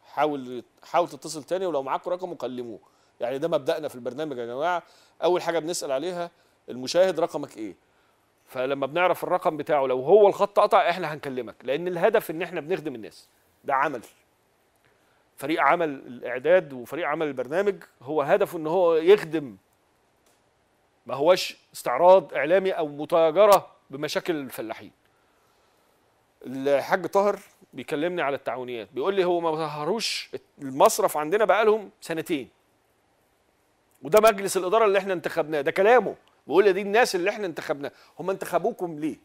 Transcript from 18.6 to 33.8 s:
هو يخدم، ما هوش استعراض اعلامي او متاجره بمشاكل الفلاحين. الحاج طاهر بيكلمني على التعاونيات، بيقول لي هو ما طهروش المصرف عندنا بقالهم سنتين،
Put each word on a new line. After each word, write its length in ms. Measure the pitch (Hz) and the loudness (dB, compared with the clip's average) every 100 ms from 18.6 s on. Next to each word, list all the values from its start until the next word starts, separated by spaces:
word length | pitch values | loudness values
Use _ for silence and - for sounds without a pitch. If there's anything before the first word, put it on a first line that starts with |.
| 156 | -2
هو 280 | 180 175 160 | 2 4 4
يخدم، 640 | 165 208 160 156 139 95 _ _ _ _ _ _ _ _ _ _ _ _ _ _ - | 6 6 6 -6 -6 -14 _ _ _ _ _ _ _ _ _ _ _ _ _ _ -12
ما 100 | 127 | 0
هوش 400 | 151 185 - - _ | 4 4 2 -10 _
استعراض 600 | - - 123 175 190 147 | -10 -4 4 8 8 6
اعلامي 380 | 165 139 185 190 | -4 2 2 2
او 160 | - 156 | -2 -4
متاجره 800 | 143 151 170 165 156 208 185 143 _ _ | -6 0 2 4 6 8 6 4 _ _
بمشاكل 460 | 135 151 190 - 160 | -10 -6 -4 -4 -4
الفلاحين. 560 | 135 - 113 110 107 _ _ _ _ _ _ _ _ _ _ _ _ _ _ _ - | -6 -10 -10 -10 -14 _ _ _ _ _ _ _ _ _ _ _ _ _ _ _ -14
الحاج 600 | 135 139 139 123 185 165 | -6 0 0 2 -2 0
طاهر 340 | 196 202 196 - _ _ | 0 2 -2 -10 _ _
بيكلمني 480 | - - 151 170 180 | -16 -6 -4 -2 -2
على 140 | 139 139 | -2 -2
التعاونيات، 520 | - 120 123 123 101 | -4 -8 -8 -10 -10
بيقول 220 | - 156 | -4 -2
لي 120 | 196 180 | 0 2
هو 140 | 175 | 2
ما 160 | 165 156 | 0 -2
طهروش 760 | 156 147 147 226 - - - - _ _ | -6 -6 -4 -4 -4 -8 -10 -14 _ _
المصرف 560 | 139 131 196 - 190 156 | -12 4 4 6 0 0
عندنا 280 | 151 196 208 | -2 2 4
بقالهم 460 | 190 220 220 196 _ | 4 4 2 -2 _
سنتين، 480 | - 165 151 160 113 _ _ _ _ _ _ _ _ _ _ _ _ _ | -10 -8 -4 -6 -6 _ _ _ _ _ _ _ _ _ _ _ _ _